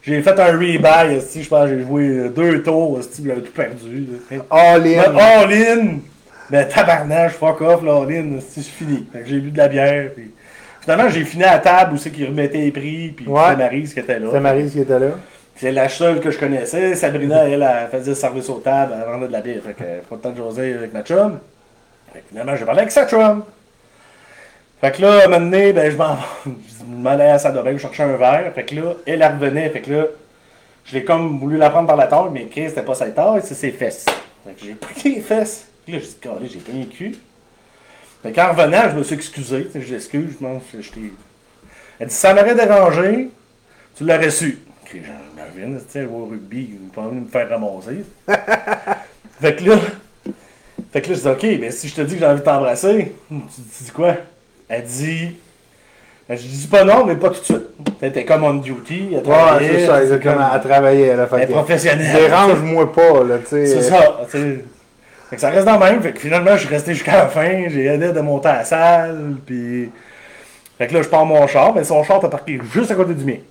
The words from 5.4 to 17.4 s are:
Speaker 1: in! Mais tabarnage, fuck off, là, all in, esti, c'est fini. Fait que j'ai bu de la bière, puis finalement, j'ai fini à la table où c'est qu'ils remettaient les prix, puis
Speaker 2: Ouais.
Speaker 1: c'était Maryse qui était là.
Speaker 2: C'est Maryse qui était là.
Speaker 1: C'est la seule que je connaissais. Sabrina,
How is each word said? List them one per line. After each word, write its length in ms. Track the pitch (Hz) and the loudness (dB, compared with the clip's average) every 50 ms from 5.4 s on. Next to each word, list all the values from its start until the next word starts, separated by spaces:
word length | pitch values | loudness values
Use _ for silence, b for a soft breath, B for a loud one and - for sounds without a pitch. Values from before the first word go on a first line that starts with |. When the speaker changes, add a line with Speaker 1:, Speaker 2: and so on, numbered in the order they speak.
| 208 196 | 6 6
Speaker 1:
in! 360 | 208 214 220 226 233 233 226 196 165 143 - - _ _ _ B B B B B | 4 2 4 4 2 2 0 -2 -4 -6 -12 -14 _ _ _ B B B B B
Mais 160 | 135 143 135 131 | 0 0 0 2
tabarnage, 640 | - - 202 175 170 156 147 147 151 165 170 165 | 2 2 4 4 2 0 0 -2 0 0 0 0
fuck 280 | - - 156 160 156 156 | 0 0 -2 -2 0 0
off, 200 | 156 160 175 170 | 2 2 2 2
là, 140 | 160 156 147 143 139 | 2 2 0 0 0
all 80 | 135 | -2
in, 260 | 156 165 160 151 143 131 | -4 -6 -6 -6 -8 -10
esti, 240 | 131 - - 156 | -12 -14 -14 -16
c'est 80 | 143 - - - 165 | -16 -16 -14 -12 -6
fini. 220 | 151 143 123 110 - | -6 -6 -6 -6 -10
Fait 100 | - 120 | -16 -16
que 40 | 117 123 | -10 -6
j'ai 120 | 139 139 | -6 -6
bu 100 | 139 143 | -6 -6
de 80 | 151 156 | 0 2
la 100 | 143 143 | 2 2
bière, 440 | 139 139 139 143 143 143 143 135 - | 4 2 0 2 0 0 -4 -8 -12
puis 140 | 123 113 107 - b b b b b b b b b | -16 -20 -20 -20 b b b b b b b b b
finalement, 280 | b - 160 185 240 240 | b -2 0 2 2 0
j'ai 140 | 165 165 156 | 0 -2 -6
fini 200 | - - 170 180 | -6 -4 0 4
à 100 | 190 175 | 4 4
la 60 | 151 | 6
table 340 | - 185 175 185 185 160 147 | 4 4 6 6 4 4 2
où 20 | 139 | -6
c'est 140 | - 160 | -8 -10
qu'ils 160 | 147 151 143 131 | -8 -8 -8 -6
remettaient 320 | 139 147 143 143 147 156 | -2 -2 -2 -2 -2 -2
les 120 | 151 143 | -2 -2
prix, 420 | 143 143 135 151 156 165 165 160 143 | -2 -4 -8 -8 -10 -10 -10 -12 -12
puis 100 | - 127 123 | -14 -8 -2
Speaker 2:
Ouais. 140 | 139 147 160 175 | 2 4 4 4
Speaker 1:
c'était 60 | - 131 127 | 4 2 0
Maryse 300 | 123 120 139 151 147 - | -2 -2 -4 -8 -6 -10
qui 40 | 131 | -10
était 180 | 120 - 123 113 | -6 -6 -6 -4
là. 80 | 110 110 | -4 -2
Speaker 2:
C'est 80 | 123 139 | -2 0
Maryse 320 | 139 139 135 139 147 147 143 | 2 2 0 0 -2 -2 -2
qui 60 | 147 | -4
était 180 | 135 127 135 127 | -2 0 2 2
là. 80 | 131 139 156 185 - b b b b b _ | 2 0 -2 -6 -14 b b b b b _
Speaker 1:
C'est 160 | - 131 131 | -8 -6 -4
la 180 | 131 135 131 135 | 0 0 0 -2
seule 300 | - - 170 170 170 156 | -2 0 0 0 0 0
que 100 | - 160 | -2 -4
je 80 | 143 - | -4 -4
connaissais. 560 | 147 139 139 131 120 117 - 170 190 185 185 | -4 -4 -4 -4 -4 -6 -4 -2 -2 -2 -2
Sabrina, 540 | 175 - 147 143 147 143 143 151 160 | -2 -2 -2 -2 -2 -4 0 2 2